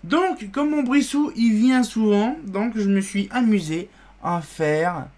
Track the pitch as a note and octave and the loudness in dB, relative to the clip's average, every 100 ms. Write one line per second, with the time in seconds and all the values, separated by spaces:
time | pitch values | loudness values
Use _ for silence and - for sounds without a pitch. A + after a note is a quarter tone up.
0 | E3 D4 F#4 F4+ G#3 G3+ D4 D4+ B3+ C#4 | 0 0 0 -2 -6 -2 0 0 2 2
1 | - C#4 D4+ - A#3 G#3+ B3 B3+ A#3 A3+ | 2 0 -2 2 2 4 4 4 2 0
2 | G#3+ G3+ A3 D#4 C#4+ F#3+ A#3 A3 G3+ G3 | 2 4 2 -2 -6 -4 -4 0 2 2
3 | G3 G3 G3 B3 A#3 G#3 D#3 D#3+ F#3 - | 0 -4 -4 0 2 2 0 -6 -6 -16
4 | - - - E3+ D3+ - D3+ D3+ F3 E3+ | -20 -12 -6 -6 -6 -4 0 0 0 -4
5 | - | -12